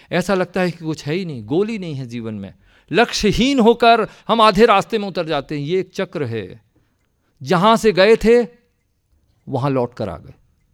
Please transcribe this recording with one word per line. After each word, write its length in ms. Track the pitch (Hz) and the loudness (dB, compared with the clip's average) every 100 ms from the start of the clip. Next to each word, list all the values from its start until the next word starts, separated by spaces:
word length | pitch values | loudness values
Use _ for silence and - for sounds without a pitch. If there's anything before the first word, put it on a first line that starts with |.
| - | -8
ऐसा 220 | 170 180 | -6 -2
लगता 260 | 190 180 190 | -2 -4 -4
है 100 | 180 | -4
कि 140 | 170 | -4
कुछ 220 | 160 147 143 | -8 -8 -6
है 80 | |
ही 100 | 170 | -8
नहीं, 200 | 180 127 | -8 -10
गोल 240 | 107 156 214 | -6 -4 -2
ही 100 | 226 | -6
नहीं 160 | 175 | -8
है 120 | 135 127 | -10 -10
जीवन 280 | 120 113 | -10 -10
में। 200 | 104 98 - _ _ - | -10 -12 -16 _ _ -4
लक्ष्यहीन 680 | 165 233 - 214 - 254 277 | 0 0 0 0 2 2 4
होकर 480 | 220 233 233 226 202 - - | 4 4 4 4 2 -8 -2
हम 120 | 226 | 2
आधे 260 | 214 202 233 | 4 6 4
रास्ते 320 | 196 - 226 | 4 2 -4
में 100 | 202 | -6
उतर 180 | 180 160 | -6 -4
जाते 320 | 147 - 151 | -4 -6 -8
हैं। 80 | 143 | -4
ये 140 | 185 | -4
एक 100 | 185 | -4
चक्र 300 | - 185 165 | -8 -8 -6
है, 380 | 123 113 95 113 _ _ _ _ _ _ _ - | -6 -6 -10 -14 _ _ _ _ _ _ _ -14
जहां 340 | 131 180 208 226 | -2 2 4 4
से 160 | 220 | 2
गए 240 | 175 202 226 | 4 4 4
थे 320 | 214 240 233 _ _ _ _ _ _ _ _ _ - | 4 2 2 _ _ _ _ _ _ _ _ _ -10
वहां 220 | 131 143 | -6 -2
लौट 220 | 131 120 | -2 -2
कर 140 | - 104 | -6 -10
आ 80 | 78 | -10
गए। 180 | - - _ _ _ | -16 -20 _ _ _